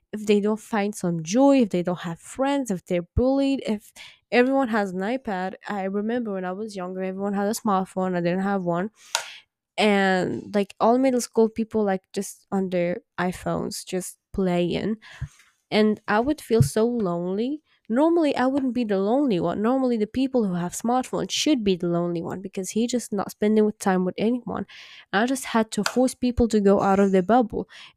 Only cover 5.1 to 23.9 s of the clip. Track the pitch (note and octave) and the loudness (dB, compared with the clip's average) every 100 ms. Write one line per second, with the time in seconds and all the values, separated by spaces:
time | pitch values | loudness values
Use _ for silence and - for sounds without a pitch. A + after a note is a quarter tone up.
5.1 | C4 A#3 F#3 F#3 - - G3+ F#3+ G3+ G#3+ | -4 -4 -4 -6 -8 -8 -6 -4 -4 -2
6.1 | B3 A3 F#3+ F3+ F#3 A3 G3+ F3+ F#3 F#3+ | -4 -4 -6 -6 -8 -10 -8 -8 -6 -6
7.1 | F#3+ G3+ G3+ G3+ A3+ A3 F#3+ F#3 F#3+ F#3 | -4 -4 0 -2 -2 0 0 -2 -4 -2
8.1 | F3+ E3+ F#3 G3 G3 F3 E3+ G#3 - - | 0 0 0 0 -2 -2 -2 -4 -8 -8
9.1 | - - - _ _ _ - G#3 G3 F#3+ | -8 -8 -16 _ _ _ 0 2 4 4
10.1 | F#3 F3 A#2 G3 G3+ G3 - A3 B3 C4+ | 2 0 -4 -4 -2 -2 0 2 4 2
11.1 | B3 - - A3+ A3 A3 A3 G#3 F#3+ - | 0 0 2 2 0 -4 0 0 0 -4
12.1 | - G3+ - _ G3 F#3 F3+ F3 A3+ - | -8 -8 -12 _ -4 -2 0 -2 -4 -8
13.1 | - F3+ - F3 E3 - - - F#3 - | -4 -4 -2 -4 -4 -4 -8 -6 -6 -6
14.1 | - _ - F#3 F3 F3 - F#3+ A3 - | -14 _ -4 0 2 0 -2 -4 -6 -10
15.1 | - - - _ _ _ G3+ G#3+ G#3 - | -14 -14 -14 _ _ _ 2 2 2 0
16.1 | G#3 C4 D4+ - A3+ - G#3+ A#3 A#3+ F#3 | 0 0 -2 0 0 0 0 0 0 -2
17.1 | F3 F3+ G3 B3 D4+ _ _ - A#3 D#4+ | -2 -2 -2 -4 -6 _ _ -4 2 4
18.1 | E4+ D4+ - B3+ C#4 C4 A#3+ A3 F#3+ G3 | 4 2 2 0 0 -2 -2 0 0 2
19.1 | C4 C#4+ F3 E3 F#3 A3 C4+ B3+ A#3 G#3 | 2 2 2 0 0 0 2 0 0 -2
20.1 | B3+ C4+ B3+ G#3 F3 F3 - A3+ B3+ - | -2 0 0 0 -2 -4 -4 -2 -2 -2
21.1 | F3 F#3 - D4+ C#4 G3+ F3+ F3 E3+ F3 | -4 -4 -2 0 2 2 0 0 0 -2
22.1 | E3+ F3 F#3 F#3+ - F#3 G#3+ A#3+ A#3+ - | -4 -6 -8 -10 -10 -6 -2 -2 -2 -4
23.1 | G3+ - - G#3 G#3+ G#3+ - G3+ | -6 -6 -2 2 4 2 0 0